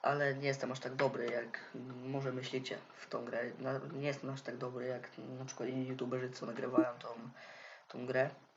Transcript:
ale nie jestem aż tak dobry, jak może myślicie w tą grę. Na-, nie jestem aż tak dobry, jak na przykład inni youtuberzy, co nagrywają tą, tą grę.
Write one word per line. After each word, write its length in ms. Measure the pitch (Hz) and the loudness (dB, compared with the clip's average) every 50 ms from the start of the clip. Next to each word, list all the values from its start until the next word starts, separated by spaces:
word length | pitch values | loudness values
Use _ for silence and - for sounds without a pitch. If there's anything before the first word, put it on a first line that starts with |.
ale 320 | - 131 143 143 143 139 135 | 6 6 6 6 6 4 4
nie 140 | 135 143 139 | 4 4 2
jestem 240 | 135 139 127 123 | 4 4 0 -2
aż 80 | 131 131 | -2 -2
tak 140 | - 127 131 | -2 -4 2
dobry, 320 | 135 143 131 127 123 120 | 4 4 4 4 2 0
jak 340 | 120 120 120 117 117 - - - - - 127 123 131 127 123 127 | 2 0 0 -2 -2 -6 -8 -8 -10 -8 -8 -8 -8 -8 -6 -4
może 280 | 131 139 139 135 131 | 0 0 2 2 0
myślicie 460 | 123 127 127 - - 131 131 - - - - - - | 0 0 -2 0 0 0 0 0 -4 -4 -6 -14 -16
w 100 | - - | -16 -8
tą 180 | - - 120 120 | -4 -4 -2 -2
grę. 280 | 123 120 113 120 123 - - | 0 0 0 0 0 -2 -2
Na-, 200 | 135 131 135 139 143 143 | 0 0 0 0 -2 -4
nie 140 | 165 139 143 | -4 0 0
jestem 240 | 147 139 139 - 131 | 0 0 0 -2 -4
aż 120 | 135 135 | -4 -4
tak 140 | - 120 123 | -4 -6 -4
dobry, 300 | 123 127 127 127 123 123 | -2 -4 -4 -2 -2 -2
jak 240 | 127 127 120 - - - 117 | -2 -2 -2 -6 -10 -10 -10
na 260 | 110 120 127 127 131 | -8 -8 -6 -6 -6
przykład 240 | 131 - - 117 127 | -8 -4 -2 -2 0
inni 200 | 131 131 131 127 | 2 0 0 0
youtuberzy, 420 | 131 131 127 123 127 127 127 127 | 0 -2 0 0 0 0 0 -2
co 160 | 127 - - | -4 -4 -4
nagrywają 520 | 120 113 113 117 123 127 113 110 120 120 - | -4 -2 -2 -2 6 6 6 6 6 2 -4
tą, 100 | - 117 117 117 117 117 - - - - - - - - - - - - | -8 -8 -8 -8 -10 -12 -12 -14 -16 -16 -16 -16 -16 -16 -16 -18 -14 -10
tą 180 | - 127 123 | -8 -6 -2
grę. 240 | 127 123 127 131 156 - - - - _ | 2 4 4 4 4 0 -8 -20 -20 _